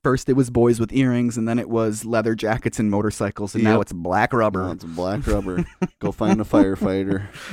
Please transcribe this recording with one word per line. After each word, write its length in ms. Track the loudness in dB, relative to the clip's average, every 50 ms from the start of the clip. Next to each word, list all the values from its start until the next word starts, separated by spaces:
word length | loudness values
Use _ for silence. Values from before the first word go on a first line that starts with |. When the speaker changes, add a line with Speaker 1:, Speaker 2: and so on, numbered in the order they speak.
| 0
Speaker 1:
first 240 | 0 0 0 2 2
it 60 | 2
was 140 | 2 2 2
boys 300 | 2 4 4 4 4 2
with 140 | 0 0
earrings, 440 | 0 2 2 2 2 2 0 0 0
and 120 | -2 -2 0
then 100 | -2 -2
it 100 | -2 0
was 360 | 0 0 0 0 -2 -4 -4
leather 320 | -2 0 0 2 2 0
jackets 420 | 0 0 0 0 0 -2 -2 -2 0
and 100 | 0 0
motorcycles, 680 | 2 0 0 -2 -2 -2 -4 -4 -4 -6 -8 -4 -2
and 80 | 2 4
now 80 | 4 4 4
Speaker 2:
Yep. 40 |
Speaker 1:
it's 100 | 2 -2
black 400 | -6 -6 -4 0 0 2 2 2
rubber. 300 | 2 2 2 2 0 -2
Speaker 2:
Now 80 | -4 -4
it's 120 | -6 -8 -12
black 420 | -10 -6 -4 -4 -2 -4 -4 -2
rubber. 380 | -2 -2 -2 -2 -2 -4 -4 -4 -6 -6 -6 -6 -6 _ -6
Go 140 | -8 -6
find 280 | -4 -2 0 2 2 0
a 40 | 0
firefighter. 840 | 2 2 2 4 2 0 -2 -2 -2 -2 -2 -2 -2 -4 -4 -6 -10 -14 -16 -12 -10